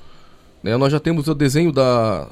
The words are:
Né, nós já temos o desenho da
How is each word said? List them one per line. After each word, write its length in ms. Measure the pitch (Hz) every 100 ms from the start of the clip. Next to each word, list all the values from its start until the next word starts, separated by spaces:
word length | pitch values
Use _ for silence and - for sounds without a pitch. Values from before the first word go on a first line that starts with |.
| - - - - - -
Né, 120 | - 120
nós 160 | 139
já 80 | 147
temos 280 | 165 165 143
o 80 | 147
desenho 360 | 143 143 170
da 560 | 139 131 120 110 90 69